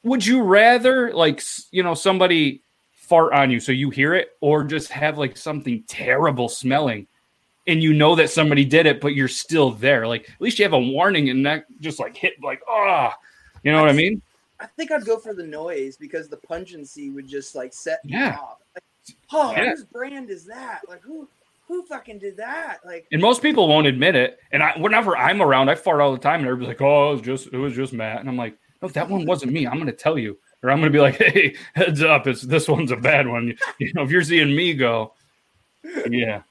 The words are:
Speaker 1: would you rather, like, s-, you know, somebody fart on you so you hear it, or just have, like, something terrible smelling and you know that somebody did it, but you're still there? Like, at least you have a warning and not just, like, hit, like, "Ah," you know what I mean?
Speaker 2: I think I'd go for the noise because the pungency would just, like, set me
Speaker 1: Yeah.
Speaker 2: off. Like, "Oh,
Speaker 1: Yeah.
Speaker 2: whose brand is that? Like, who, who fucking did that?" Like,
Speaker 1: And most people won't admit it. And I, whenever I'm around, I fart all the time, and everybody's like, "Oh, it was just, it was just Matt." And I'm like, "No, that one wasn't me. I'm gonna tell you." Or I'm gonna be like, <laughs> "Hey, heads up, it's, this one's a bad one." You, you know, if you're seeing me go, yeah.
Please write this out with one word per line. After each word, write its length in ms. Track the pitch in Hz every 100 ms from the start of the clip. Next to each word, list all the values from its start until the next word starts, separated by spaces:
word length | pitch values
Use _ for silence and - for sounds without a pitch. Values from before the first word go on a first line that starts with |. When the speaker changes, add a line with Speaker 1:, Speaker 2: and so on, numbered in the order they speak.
Speaker 1:
would 200 | 233 262
you 200 | 190 254
rather, 680 | 202 196 233 247 254 262 240
like, 260 | - 156 -
s-, 300 | - - -
you 100 | 185
know, 140 | 180 156
somebody 680 | 190 190 180 170 143 135 _ _ _
fart 400 | _ - 170 160
on 160 | 143 135
you 100 | 120
so 120 | 123
you 180 | 131 139
hear 240 | 120 143
it, 160 | 180 - _
or 220 | 143 151
just 280 | 147 156 151
have, 260 | 139 151 147
like, 200 | 135 -
something 460 | 160 151 135 117 -
terrible 640 | - 123 131 160 127 120
smelling 580 | - 127 139 143 107 98 _ _ _ _ _ -
and 160 | 160
you 100 | 160
know 220 | 151 151 170
that 120 | 151
somebody 340 | - 151 143 135
did 220 | 156 156
it, 120 | 143
but 140 | 143
you're 140 | 143 131
still 420 | - - 160 135
there? 380 | 107 131 131 113
Like, 200 | 117 -
at 140 | -
least 160 | 214 233
you 80 | 202
have 80 |
a 60 | 151
warning 500 | 123 139 190 180 139
and 140 | 131
not 180 | 143 156 - _
just, 200 | 156 143
like, 180 | 107 -
hit, 160 | 180 -
like, 180 | 139 131 -
"Ah," 480 | - 196 170 120 - _ _ _ -
you 80 | 143
know 80 | 156
what 80 | 156
I 40 |
mean? 260 | 143 175 208 _ _ _ _
Speaker 2:
I 60 | -
think 260 | - 320
I'd 140 | 302 208
go 140 | 226
for 160 | 226 196
the 80 | 160
noise 500 | 151 165 151 135 131
because 320 | 151 165 151
the 100 | 147
pungency 720 | - 170 180 170 139 147 143
would 160 | 139 135
just, 260 | 139 135
like, 180 | 139 127
set 320 | - 165 160
me 100 | 143
Speaker 1:
Yeah. 220 | 180 277 -
Speaker 2:
off. 160 | - - _
Like, 420 | - _ _ - _ _
"Oh, 200 | 302 269
Speaker 1:
Yeah. 180 | 214 -
Speaker 2:
whose 140 | 311
brand 480 | - 233 262 277 240
is 120 | 180 170
that? 340 | 240 254 202 -
Like, 120 | 180
who, 240 | 247 311 277 _ _ _ _
who 180 | 359 349
fucking 320 | 269 240 208
did 180 | 196 190
that?" 420 | 233 302 311 185
Like, 220 | 180 170 _
Speaker 1:
And 100 | 151
most 220 | 202 247
people 240 | 302 294 170
won't 180 | 151 147
admit 300 | 127 160 147
it. 240 | 123 - _
And 120 | 139
I, 80 | 156 160
whenever 360 | 196 220 - 127
I'm 240 | 135 202
around, 300 | 160 131 135
I 60 | 165
fart 260 | - 151
all 100 | 143
the 40 | 127
time, 220 | - 165
and 80 | 131
everybody's 320 | 127 120 117
like, 20 |
"Oh, 280 | 139 147 147
it 40 |
was 80 | 139
just, 320 | 113 131 -
it 40 | 127
was 180 | 139 120
just 180 | 131
Matt." 280 | 123 110 110
And 60 | 131
I'm 100 | 123
like, 200 | 113 - _ _
"No, 60 | 180
that 200 | 147 170
one 200 | 196 160
wasn't 240 | 175 131
me. 140 | 156 123
I'm 100 | 135
gonna 140 | 151
tell 260 | - 160 156
you." 180 | 107 98 _ _
Or 80 | 127
I'm 80 | 143
gonna 100 | 156
be 100 | 147
like, 160 | 139 135
<laughs> 40 |
"Hey, 360 | 208 196 147 - - 156
heads 260 | 180 151
up, 240 | 156 147 139
it's, 160 | 117
this 260 | 123 156 -
one's 240 | 143 143
a 60 | 123
bad 300 | 120 143 127
one." 220 | 120 120
You, 60 | 117 - -
you 160 | -
know, 80 | 175
if 80 | 135
you're 140 | 175
seeing 320 | 156 170 147 143
me 180 | 175
go, 400 | 147 123 117 110 _ _ _ _ _ _ _ 311 349 156
yeah. 320 | 120 113 104 _